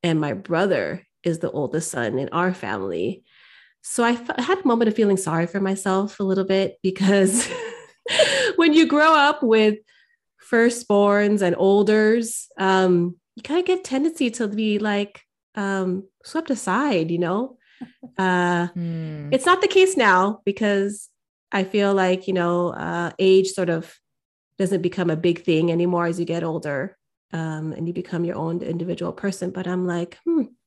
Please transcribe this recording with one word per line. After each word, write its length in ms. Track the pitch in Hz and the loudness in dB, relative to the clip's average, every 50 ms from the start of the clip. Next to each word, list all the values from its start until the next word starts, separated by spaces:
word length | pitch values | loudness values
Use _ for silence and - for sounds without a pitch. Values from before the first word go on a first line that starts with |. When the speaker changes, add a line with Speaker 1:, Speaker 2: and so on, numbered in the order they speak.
Speaker 1:
and 180 | - 170 160 156 | 0 0 0 0
my 120 | 151 147 | -2 -4
brother 720 | 113 196 - - 170 160 190 202 180 127 92 76 - 180 _ _ _ _ | -6 -8 -6 -4 -2 0 0 0 0 -2 -2 -4 -6 -10 _ _ _ _
is 180 | _ 175 165 165 | _ -4 -4 -4
the 100 | - - | -6 -6
oldest 400 | - 147 143 123 - 160 160 - | -4 -4 -6 -4 -4 -6 -6 -6
son 280 | - 131 117 110 101 127 | -6 -4 -4 -4 -2 -4
in 100 | 143 - | -6 -4
our 240 | - 165 180 185 180 | -2 -2 -2 -2 -2
family. 720 | - - 101 104 104 95 98 85 82 90 117 165 - _ _ _ _ _ _ - - _ _ _ _ | -4 -6 -8 -6 -6 -6 -6 -4 -4 -4 -6 -6 -8 _ _ _ _ _ _ -20 -20 _ _ _ _
So 220 | _ - - - 233 | _ -10 -4 -2 0
I 80 | 233 | 0
f-, 260 | 240 240 240 - - - 247 | 0 -2 -6 -8 -6 -6 -2
had 120 | 302 381 381 | -2 -2 0
a 80 | 381 | 2
moment 220 | 262 233 233 233 220 | 0 2 2 2 0
of 60 | 214 | 2
feeling 220 | - 220 202 196 | 2 2 2 2
sorry 300 | 185 190 - 160 165 170 | 0 0 -2 -2 -2 -2
for 140 | 170 - 196 | -2 -2 -4
myself 580 | 196 190 190 196 - 196 185 190 196 208 - - | -2 -2 -4 -4 -2 -2 0 0 -2 -4 -6 -6
a 40 | 202 | -2
little 200 | 190 190 190 190 | -2 0 -2 0
bit 340 | 190 190 190 190 - - _ | 0 0 0 0 -2 -6 _
because 680 | - 190 185 - 196 190 202 202 190 196 196 240 - - 508 494 466 453 - - - - _ _ _ | -4 -4 -2 0 2 4 4 4 4 4 2 0 -2 -4 -6 -10 -10 -10 -12 -14 -20 -20 _ _ _
<laughs> 500 | 480 - - 622 - 554 539 523 453 359 | -4 2 2 2 4 4 0 0 0 2
when 160 | - 330 330 | 2 2 6
you 140 | 302 320 320 | 6 6 4
grow 280 | - - 294 302 320 320 | 6 4 4 6 6 6
up 280 | 302 285 294 302 302 | 6 4 4 2 2
with 360 | - 226 220 220 214 214 214 214 _ _ _ _ _ _ _ _ _ _ _ _ - - | 2 2 4 6 4 4 2 0 _ _ _ _ _ _ _ _ _ _ _ _ -8 0
firstborns 920 | - 233 233 240 233 240 - _ 208 202 202 202 202 202 208 208 214 202 | 2 4 4 4 2 0 -2 _ 4 4 6 6 4 4 4 2 2 2
and 140 | 196 175 175 - | 2 0 2 2
olders, 920 | 190 196 196 208 202 196 214 214 214 214 226 240 226 226 - - - _ _ - | 4 4 4 4 4 4 4 4 4 4 2 2 0 -4 -8 -12 -12 _ _ -2
um, 580 | 190 190 190 190 185 185 180 175 170 175 175 _ _ _ _ | 0 2 4 4 4 4 4 4 2 0 -4 _ _ _ _
you 80 | - | -20
kinda 200 | - - 285 349 | -8 -2 -2 -2
get 220 | 359 370 370 370 370 | 0 0 -2 -2 -2
tendency 460 | - 262 269 285 320 320 - 262 240 | -6 -4 -2 -2 -2 -2 -2 -4 -4
to 180 | 220 - 233 208 | -2 -4 -6 -4
be, 300 | 208 214 220 214 208 202 | -2 -2 -2 0 0 0
like, 440 | 208 214 208 202 202 202 _ - _ _ _ _ _ _ _ | 0 0 -2 -2 -2 -4 _ -20 _ _ _ _ _ _ _
um, 520 | 214 202 196 196 190 185 185 180 190 202 _ _ _ _ | -6 -4 -4 -2 -2 -2 -2 -4 -4 -8 _ _ _ _
swept 260 | - - 320 320 320 | -8 -8 -8 -4 -4
aside, 600 | 262 214 - - 185 226 285 294 226 175 160 160 | -6 -4 -2 -2 -2 0 0 0 0 0 0 -2
you 80 | 170 170 | -2 -2
know? 400 | 175 165 180 208 247 269 - _ _ _ _ _ | -2 -2 -2 -2 -4 -6 -10 _ _ _ _ _
<laughs> 360 | 262 - _ _ - 240 _ - | -20 -20 _ _ -20 -14 _ -2
Uh, 500 | 190 185 180 180 175 175 175 170 175 175 | 0 0 2 2 2 2 0 0 -2 -4
Speaker 2:
Hmm. 600 | - 175 170 170 165 160 160 156 156 - - 143 | -6 -8 -8 -6 -6 -8 -8 -10 -10 -10 -6 -2
Speaker 1:
it's 140 | 160 262 262 | -2 0 2
not 160 | 349 359 370 | 2 2 2
the 80 | 403 392 | 2 2
case 260 | - 392 370 381 381 | 4 4 4 4 4
now 440 | 302 233 208 185 180 185 202 220 - _ | 2 4 4 6 4 4 2 0 -2 _
because 640 | 202 202 - 226 208 202 196 196 202 208 - - - _ _ _ _ _ _ _ _ | -4 -2 0 0 0 2 2 0 -2 -4 -8 -16 -20 _ _ _ _ _ _ _ _
I 120 | - 196 190 | -4 -2 -2
feel 280 | 190 - 208 202 196 196 | 0 0 2 2 2 2
like, 320 | 196 190 185 185 185 185 | 2 2 2 0 0 -2
you 60 | - | -2
know, 360 | 185 185 175 175 175 175 175 175 | -2 0 0 0 0 0 -2 -2
uh, 420 | - - 160 165 170 170 175 165 - - | -4 -6 -8 -6 -6 -6 -6 -6 -4 0
age 300 | 190 190 190 190 190 190 | 4 6 6 6 4 2
sort 180 | - - 185 175 | -2 -4 -2 -2
of 260 | 165 165 165 - - _ _ _ _ _ _ _ _ _ _ _ _ _ | -2 -4 -6 -10 -20 _ _ _ _ _ _ _ _ _ _ _ _ _
doesn't 220 | 196 180 196 180 | -2 0 0 0
become 280 | 170 175 - - 180 170 | -2 -2 -2 0 -2 0
a 60 | 160 | 0
big 280 | 156 170 175 170 170 - | 2 2 0 0 0 0
thing 260 | - 165 156 165 170 | 0 2 2 2 2
anymore 360 | 165 170 175 175 175 170 170 | 2 2 0 0 0 0 0
as 120 | 170 170 180 | -2 -2 -4
you 60 | 170 | -4
get 180 | 175 170 170 | -4 -4 -4
older, 540 | 170 165 156 170 - 151 143 135 139 196 - _ _ _ _ _ _ _ | -4 -4 -6 -6 -6 -4 -4 -4 -6 -6 -10 _ _ _ _ _ _ _
um, 400 | - 170 160 160 156 156 156 156 | -8 -8 -6 -6 -6 -8 -8 -8
and 140 | - - 165 | -8 -6 -8
you 60 | 170 | -6
become 320 | 175 175 180 - 180 165 170 | -6 -8 -8 -8 -6 -4 -4
your 120 | 170 - | -4 -4
own 260 | - 156 165 165 175 | -6 -6 -6 -6 -6
individual 500 | - - 165 170 170 180 170 - 175 170 | -6 -6 -6 -6 -6 -6 -6 -6 -6 -8
person. 380 | 156 - - 202 185 - 190 180 | -8 -6 -6 -8 -6 -6 -8 -8
But 160 | 185 185 185 | -8 -8 -6
I'm 200 | 175 180 180 180 | -6 -4 -4 -4
like, 320 | 175 175 170 175 175 - _ _ | -4 -4 -4 -6 -8 -10 _ _
"Hmm." 200 | 330 339 320 240 - _ _ _ | -2 0 0 -2 -4 _ _ _